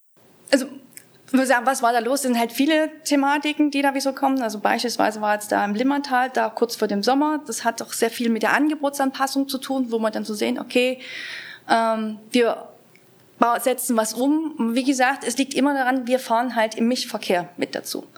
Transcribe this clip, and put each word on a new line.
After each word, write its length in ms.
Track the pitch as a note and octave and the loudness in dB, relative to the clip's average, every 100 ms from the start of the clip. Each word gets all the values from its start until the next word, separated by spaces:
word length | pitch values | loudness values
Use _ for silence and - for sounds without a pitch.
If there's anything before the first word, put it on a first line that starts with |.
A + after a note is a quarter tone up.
| _ _ _ _ - | _ _ _ _ 0
Also, 160 | C#4 C4 - - - - - - | 2 2 -12 -20 -20 -20 -20 -2
ich 80 | |
würde 140 | B3+ C4 | 2 4
sagen, 180 | B3 A#3+ | 2 2
was 160 | C4 | 2
war 100 | A#3+ | 2
da 80 | A#3+ | 2
los? 200 | A3+ C4+ | 0 0
Es 80 | C4 | 0
sind 100 | A#3 | 0
halt 140 | A#3 | 0
viele 400 | A#3 C#4+ D#4 D#4 D#4 | 0 2 2 0 -4
Thematiken, 680 | - C#4+ C#4 D4 D4+ D4+ D4 | 0 2 2 0 0 0 0
die 100 | C#4 | 2
da 140 | C#4+ C4 | 0 0
wie 40 | |
so 140 | C4+ | -4
kommen. 300 | C4+ C4+ C4+ | -2 0 0
Also 160 | A3+ G#3 | -2 0
beispielsweise 640 | G3+ A#3 A#3 - G3+ G#3+ | 0 0 0 0 0 0
war 120 | G#3 | 0
jetzt 180 | G#3 - | -2 0
da 140 | G3+ G3+ | 0 0
im 80 | |
Limmertal, 560 | G#3 C4 C#4+ C#4+ B3+ B3+ | 0 0 0 0 0 0
da 200 | B3 A3 | 0 -2
kurz 260 | - A#3 - | 0 -2 0
vor 120 | G#3+ | -2
dem 140 | G3+ | 0
Sommer, 400 | G#3 C4+ D4+ D4+ - | 2 2 2 0 -4
das 180 | A3 A#3 | -4 -4
hat 160 | A3+ | -4
doch 100 | - | -6
sehr 200 | - A3+ | -2 -2
viel 180 | A3+ A#3 | 0 0
mit 140 | A3 | 2
der 100 | G#3+ | 2
Angebotsanpassung 960 | G#3 D4+ D4 C#4+ C#4+ C4+ C4 C4+ C#4 C4+ | 4 2 0 -2 0 -2 0 -2 0 -2
zu 80 | C4 | -4
tun, 300 | C4 C4+ A#3+ | -4 -2 0
wo 80 | A3+ | 0
man 160 | A3 | 0
dann 100 | A3 | -2
so 120 | G#3+ G#3 | -6 -4
sehen, 240 | A3+ B3 | -2 -2
okay, 400 | - B3 B3+ B3+ - - - - - - - | 0 2 2 -2 -10 -12 -12 -12 -14 -10 -2
ähm, 520 | A3+ A3+ A3 A3 G#3+ - | 0 2 0 -2 -6 -2
wir 400 | B3 A3+ - - - _ - _ _ _ - | 2 2 0 -8 -20 _ -20 _ _ _ 0
ba-, 200 | A#3 A3+ | 2 2
setzen 380 | C4+ B3 - A3 | 0 -2 0 0
was 160 | A3 | 0
um. 380 | A#3 C4+ D#4 D#4+ | 0 0 0 -2
Und 240 | - A#3 A#3 | -4 -2 0
wie 80 | |
gesagt, 400 | C4 B3+ B3+ C4+ - | 0 2 2 0 -4
es 80 | A#3 | -2
liegt 200 | C4+ - | -2 0
immer 180 | C#4 | 2
daran, 320 | C#4 B3+ C4 A#3 | 2 0 0 0
wir 140 | B3+ | -2
fahren 360 | - A3+ B3+ A3+ | 0 0 0 0
halt 200 | A3 - | 0 2
im 120 | A3+ | 0
Mischverkehr 640 | B3 - G#3 - F3+ E3 - | 0 -4 -6 0 0 -2 -6
mit 160 | - | -6
dazu. 320 | - - - - | -6 -8 -10 -10